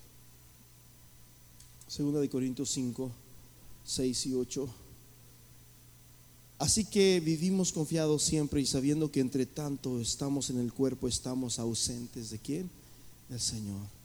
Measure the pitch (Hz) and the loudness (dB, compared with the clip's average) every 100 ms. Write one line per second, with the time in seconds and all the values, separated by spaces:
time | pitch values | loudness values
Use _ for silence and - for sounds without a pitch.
0 | - - - - - - - - - - | -20 -20 -20 -20 -20 -20 -20 -20 -20 -20
1 | - - - - - - - - - - | -20 -20 -20 -20 -20 -20 -20 -20 -10 -2
2 | 147 147 139 131 131 127 135 - 123 117 | 0 2 2 0 -2 -2 -2 0 -2 -2
3 | 131 117 - - - - - - - - | -6 -8 -16 -20 -20 -20 -18 -16 -6 0
4 | 127 120 131 127 123 - 135 - - - | 0 0 0 0 0 -2 -6 -8 -16 -20
5 | - - - - - - - - - - | -20 -20 -20 -20 -20 -20 -20 -20 -20 -20
6 | - - - - - - 143 - 208 208 | -20 -20 -20 -20 -20 -2 2 2 2 6
7 | 190 185 160 160 180 190 180 - 151 160 | 6 6 4 2 4 4 2 0 0 2
8 | 156 151 - 156 147 147 127 139 135 147 | 4 4 4 2 2 2 2 2 2 2
9 | 151 135 127 131 123 - 147 139 135 123 | 2 2 2 2 -2 -2 -6 -4 -2 -2
10 | 113 - 139 139 127 127 120 - 135 131 | -2 -2 0 0 0 0 0 2 0 2
11 | 127 113 127 127 123 113 117 113 - 120 | -2 -2 -2 -4 -2 -2 -2 0 -2 -4
12 | 120 131 110 110 - 151 185 - - - | -8 -8 -10 -8 -6 -4 -6 -10 -20 -20
13 | - - - 123 - 117 104 98 101 - | -18 -18 -12 -6 -4 -4 -4 -6 -8 -14